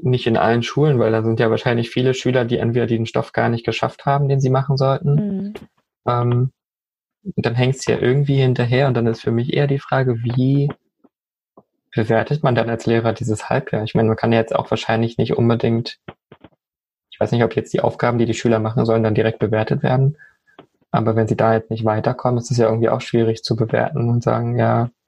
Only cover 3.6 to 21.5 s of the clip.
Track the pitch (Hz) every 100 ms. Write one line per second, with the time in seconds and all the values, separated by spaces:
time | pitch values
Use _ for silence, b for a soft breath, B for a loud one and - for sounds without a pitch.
3.6 | - 110 127 - 143 139 139 139 131 131
4.6 | 135 135 135 135 143 147 208 190 202 214
5.6 | - _ _ _ - 120 120 120 127 -
6.6 | _ _ _ _ _ _ 202 - 120 117
7.6 | 127 131 - 117 120 139 139 139 131 123
8.6 | 123 127 139 120 117 113 - 117 123 -
9.6 | 143 139 - 135 127 113 120 127 127 143
10.6 | 143 - _ _ _ _ _ _ _ -
11.6 | _ _ _ 120 110 113 120 151 139 117
12.6 | 113 113 - 113 113 113 117 107 - 120
13.6 | - 110 110 - 110 110 117 113 113 117
14.6 | - 110 - 113 113 117 113 - 117 117
15.6 | 117 113 117 - - - _ - - _
16.6 | _ _ _ _ _ - 113 120 113 -
17.6 | - - 117 - 123 120 113 113 120 110
18.6 | 110 120 113 113 110 107 110 - 113 110
19.6 | 110 139 127 127 135 151 B B B B
20.6 | - _ _ 117 110 113 110 113 113